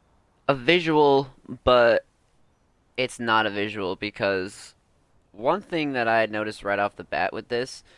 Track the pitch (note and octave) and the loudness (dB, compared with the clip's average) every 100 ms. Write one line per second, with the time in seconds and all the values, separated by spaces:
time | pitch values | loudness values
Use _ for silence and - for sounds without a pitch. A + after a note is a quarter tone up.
0 | _ _ _ _ - C#3 A#2+ F3 E3 D#3 | _ _ _ _ -4 -2 0 0 2 4
1 | D3 C3+ C3+ - - B2+ - B2 A#2 A2 | 4 4 0 -8 -18 -4 4 6 6 4
2 | - _ _ _ _ _ _ _ _ - | -2 _ _ _ _ _ _ _ _ -6
3 | B2+ - A#2 A2 G#2+ G2+ G#2 G#2 F#2 F#2+ | -6 -4 0 2 2 -2 -6 -4 -6 -6
4 | G#2 - G2+ F#2+ F#2+ - - _ _ _ | -8 -2 -2 -2 -4 -12 -20 _ _ _
5 | _ _ _ F#2+ B2+ F#3+ G3 E3 D3 C3 | _ _ _ -6 -2 -2 -4 -6 -4 -2
6 | A2+ A2+ A2 G#2+ G#2+ G#2+ G2 G2+ G2+ - | 0 2 0 -2 -6 -6 -4 -2 -2 -6
7 | - - F2+ G#2 - A#2+ C3 - _ | -8 -4 -4 -6 -6 -6 -6 -12 _